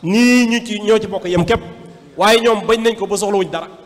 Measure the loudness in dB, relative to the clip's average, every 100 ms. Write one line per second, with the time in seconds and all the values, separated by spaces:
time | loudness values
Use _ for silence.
0 | 0 2 4 4 2 0 -4 -8 0 0
1 | 0 -8 -2 -2 0 -2 -4 -18 -20 -20
2 | -20 -2 2 4 2 0 0 0 0 -2
3 | -4 -4 -2 -2 -2 -6 -12 -18